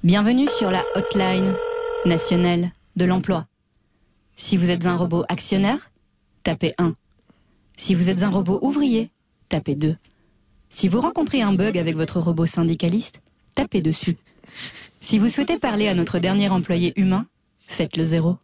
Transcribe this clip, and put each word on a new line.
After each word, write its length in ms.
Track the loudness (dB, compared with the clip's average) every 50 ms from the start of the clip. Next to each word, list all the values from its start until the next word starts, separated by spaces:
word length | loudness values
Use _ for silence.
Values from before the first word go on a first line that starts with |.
| 4
Bienvenue 440 | 4 4 4 4 2 2 2 2
sur 220 | 0 0 0 0 0
la 140 | 0 -2 -2 -2 -4
hotline 600 | -4 -4 -2 0 0 0 2 0 0 0 0 0 -2 -4 -6 -6 -6 -6 -6 -6 -2 0
nationale 680 | 0 0 0 0 0 0 2 2 2 2 0 -2 -4 -6 _ _ _ _
de 100 | -2 0
l'emploi. 420 | 0 0 -2 -2 -2 -4 -4 -4 _ _ _ _ _ _ _ _ _ _ _ _ _ _ _ _ _ _
Si 200 | -10 -4 0 0
vous 140 | 2 2 2
êtes 160 | 0 0 0
un 100 | -2 0
robot 280 | 0 0 0 0 -2 -2 -2
actionnaire, 600 | -4 -6 -2 -2 0 2 2 2 0 -2 -4 -12 _ _ _ _ _ _ _ _ _ _ _
tapez 300 | -4 -2 0 -2 -4 0
un. 160 | 0 0 0 -2 _ _ _ _ _ _ _ -20 _ _ _ _ _ _ _ _
Si 200 | -10 -2 0 2
vous 140 | 2 2 2
êtes 120 | 2 2
un 80 | 0 0
robot 300 | 0 0 0 0 0 0
ouvrier, 480 | 0 0 0 2 2 2 2 0 0 -4 _ _ _ _ _ _ _ _
tapez 240 | -4 -4 -2 -2 -4
deux. 240 | 0 0 -2 -2 -2 _ _ _ _ _ _ _ _ _ _ _ _ _ _
Si 180 | -4 0 0
vous 140 | 2 2 2
rencontrez 400 | 0 0 0 0 -2 0 0 0
un 120 | 2 2 2
bug 240 | 2 2 0 0
avec 180 | 0 -2 -2 0
votre 240 | -2 -2 -2 -2 -2
robot 260 | 0 0 2 2 0
syndicaliste, 760 | 0 0 0 0 0 0 0 0 0 0 0 -2 -4 -14 -20 _ _ _ _ _ _ _
tapez 260 | -4 -4 -2 -2 0
dessus. 360 | 0 0 -2 0 -2 -4 -4 -4 _ _ _ _ -20 -20 -18 -14 -14 -14 -14 -16 -20 -20 _ _
Si 160 | -4 0 2
vous 120 | 2 2 2
souhaitez 280 | 2 0 -2 -2 -2
parler 300 | -2 -2 -2 0 0 0
à 80 | 2 2
notre 240 | 0 0 0 0 0
dernier 300 | 0 2 2 2 2 2
employé 440 | 0 0 0 0 0 0 0 0 0 2
humain, 260 | 2 2 2 0 -2 -6 _ _ _ _ _ _ _
faites 300 | -14 -4 -4 -4 -4 -2
le 60 | -2 -2
zéro. 340 | 0 0 2 2 0 0 -2